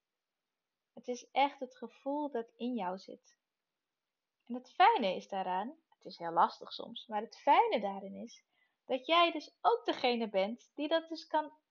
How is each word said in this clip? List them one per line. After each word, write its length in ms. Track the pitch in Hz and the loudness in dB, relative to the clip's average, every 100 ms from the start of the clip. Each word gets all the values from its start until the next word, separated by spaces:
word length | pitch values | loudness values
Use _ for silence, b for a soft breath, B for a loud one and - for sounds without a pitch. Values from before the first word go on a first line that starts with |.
| _ _ _ _ _ _ _ _ _ | _ _ _ _ _ _ _ _ _
Het 160 | - 233 | -16 -10
is 220 | 240 - | -10 -6
echt 300 | - 277 277 | 0 0 -2
het 160 | 254 - | -14 -12
gevoel 540 | 233 - 269 285 294 | -16 -10 -6 -6 -4
dat 220 | 233 226 _ | -6 -10 _
in 180 | 240 | -6
jou 240 | 247 180 190 | -4 -6 -6
zit. 380 | - - _ _ _ _ _ _ _ _ _ _ _ _ _ | -12 -20 _ _ _ _ _ _ _ _ _ _ _ _ _
En 80 | |
het 180 | 247 254 | -14 -12
fijne 420 | - 392 453 196 | 4 6 6 2
is 140 | 180 - | -2 -6
daaraan, 400 | 196 185 185 226 320 _ | -4 -2 -2 -4 -10 _
het 160 | _ | _
is 140 | 175 - | -20 -10
heel 140 | 170 | -2
lastig 400 | 170 226 - - | 2 2 0 -14
soms, 340 | - - 240 - | -12 -12 -14 -8
maar 140 | 214 | -8
het 160 | 214 - | -8 -2
fijne 440 | - 330 453 285 | 4 6 6 2
daarin 340 | 202 196 196 | -2 -6 -12
is 300 | 196 233 - _ _ _ _ | -12 -14 -16 _ _ _ _
dat 220 | - 254 254 | -6 -4 2
jij 260 | 339 339 | 4 4
dus 240 | 330 - _ | 2 -10 _
ook 240 | - 466 | 2 2
degene 440 | 415 - 247 240 226 | 0 0 0 0 0
bent 420 | 196 196 240 _ | 0 0 -4 _
die 140 | - 302 | -8 -2
dat 200 | 330 320 | -2 -2
dus 180 | 320 - | -12 -2
kan 260 | 311 302 - _ | -2 -2 -14 _